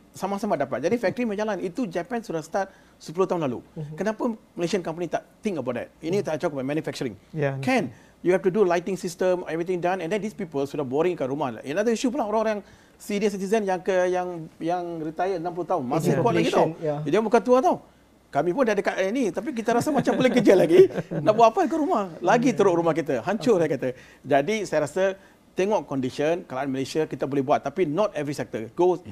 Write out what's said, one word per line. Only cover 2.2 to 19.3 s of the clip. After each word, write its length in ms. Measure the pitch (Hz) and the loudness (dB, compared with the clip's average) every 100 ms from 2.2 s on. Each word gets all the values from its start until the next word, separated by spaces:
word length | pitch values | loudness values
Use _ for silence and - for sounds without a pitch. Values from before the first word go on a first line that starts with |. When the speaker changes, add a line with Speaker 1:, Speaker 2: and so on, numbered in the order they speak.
Speaker 1:
sudah 180 | 208 165 | -4 -6
start 300 | 151 202 190 - _ _ | -4 -4 -4 -8 _ _
sepuluh 300 | - 156 185 | -10 -2 0
tahun 180 | 180 | 2
lalu. 160 | 147 110 - | -2 -4 -10
Speaker 2:
Mhm. 220 | - 151 156 | -14 -12 -4
Speaker 1:
Kenapa 240 | 196 214 247 220 _ | -4 -2 -4 -4 _
Malaysian 260 | - 170 202 | -6 -2 -2
company 300 | 170 160 170 | -4 -6 -4
tak 180 | - - _ | -6 -6 _
think 160 | 214 165 | -6 -4
about 180 | 123 120 | -4 -4
that? 140 | 95 - | -6 -10
Ini 220 | 160 202 | -4 -2
Speaker 2:
Mhm. 40 | 180 | -2
Speaker 1:
tak 80 | 156 | -2
cakap 160 | 175 143 | -4 -4
about 100 | 131 | -4
manufacturing. 520 | 151 151 135 135 98 _ | -4 -4 -6 -6 -8 _
Speaker 3:
Ya, 240 | 160 139 135 | -2 -2 -2
Speaker 1:
Can 320 | 139 254 127 - - _ | 0 0 0 -8 -20 _
you 100 | 165 | 0
have 100 | 185 | 2
to 80 | 190 | 2
do 140 | 185 | 4
lighting 320 | 185 175 175 185 | 4 2 0 -6
system, 480 | 185 - 185 180 160 | -6 -2 0 0 -2
everything 320 | 160 175 180 | -6 -2 -2
done, 240 | 175 190 | 0 -2
and 80 | 165 | -2
then 80 | 208 | -4
these 160 | 208 | -4
people 300 | - 185 139 | -8 -6 -2
sudah 180 | 139 151 | -2 -4
boring 320 | 135 135 175 | -2 0 0
kat 140 | 170 131 | 0 -4
rumah. 340 | 143 139 110 | -2 -4 -6
Another 320 | 127 165 226 | -6 -2 0
issue 160 | 220 254 | 0 0
pula, 160 | 269 214 | -2 -2
orang-orang 320 | 220 220 208 | 0 0 -2
yang 60 | - - - - | -8 -20 -20 -18
senior 320 | - 202 208 | -4 0 0
citizen 400 | 202 190 220 196 | 0 0 0 0
yang 140 | 185 | -2
ke, 80 | - 185 180 | 0 2 2
yang, 400 | 180 180 170 160 - | 0 -4 -8 -12 -8
yang 480 | 160 180 175 170 | -4 -4 -4 -6
retire 320 | 156 156 185 185 | -6 -4 -2 -2
enam 160 | 175 | -4
puluh 160 | 170 165 | -6 -2
tahun 160 | 165 | -2
masih 320 | 123 151 180 135 | 0 0 0 2
Speaker 2:
Aging 80 | |
Speaker 1:
kuat 80 | 233 | 2
lagi 160 | 170 - | 2 2
tau. 160 | - | 2
Speaker 2:
population, 60 | 160 - | 2 0
ya. 160 | 156 147 | -4 -4
Speaker 1:
Dia 160 | 151 185 | 0 0
bukan 220 | 220 233 | 4 2
tua 140 | 247 254 | 4 4
tau. 160 | 339 - - _ _ _ _ | 4 0 -4 _ _ _ _
Kami 180 | 139 170 | 0 0
pun 100 | 214 | 2
dah 80 | 226 | 2
dekat 240 | 202 190 196 190 | 2 0 0 0
ni, 240 | 254 214 | 0 0